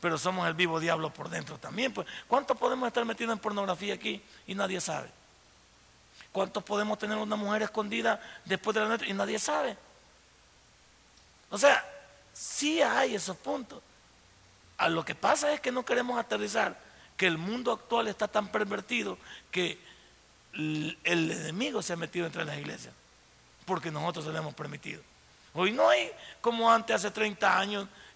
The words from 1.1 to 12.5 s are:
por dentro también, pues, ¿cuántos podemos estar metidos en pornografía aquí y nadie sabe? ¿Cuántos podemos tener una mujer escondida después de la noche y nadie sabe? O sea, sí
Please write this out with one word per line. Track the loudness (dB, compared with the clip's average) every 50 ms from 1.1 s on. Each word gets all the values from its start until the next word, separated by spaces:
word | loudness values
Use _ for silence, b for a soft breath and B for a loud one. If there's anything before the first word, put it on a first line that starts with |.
| -6
por | -8 -10 -6
dentro | -6 -6 -6 -6 -10 -12
también, | -12 -8 -4 -2 -2 -2 -2
pues, | -4 -8 B B B B B
¿cuántos | 2 2 4 2 0
podemos | 2 2 0 0 0 -2
estar | 0 0 0 0
metidos | 0 -2 -2 -2 -2 -2
en | -2
pornografía | -2 -2 -2 0 0 0 -2 -2 -2 -4 -4
aquí | -4 -4 -6 -6 -6 B B B B B
y | -8 -4
nadie | -2 -2 -2 0 -2
sabe? | -2 -2 -2 -4 -6 -10 -14 -20 -20 -20 -20 -20 -20 -20 -20 -20 -20 -20 -20 -20 -20 -20 -20 -20 -20 -20 B B B B
¿Cuántos | -2 -2 -2 -2 -2 -6 -4
podemos | -2 0 0 0 0 -2 -2
tener | -2 -4 -2 -2
una | -2 -2 -2
mujer | -2 0 0 0 0 0
escondida | 0 -2 -2 -2 -2 -2 0 2 2 2 2 B B B B B
después | -4 -2 -2 0 0 2
de | 2
la | 2 2
noche | 0 0 -2
y | -4 -2
nadie | -2 -2 0 0 0
sabe? | 0 0 2 0 0 -2 -4 -6 -14 -20 -20 -20 -20 -20 -20 -20 -20 -20 -20 -20 -20 -20 -20 -20 -20 -20 -20 -20 -20 -20 -20 -20 -20 -20 -20 -20 -20 -20 -20 -20 -12 -6
O | -2 6
sea, | 8 8 8 6 2 -4 -14 -18 -20 -20 -20 -20 -20 -18 -12
sí | -8 -4 -2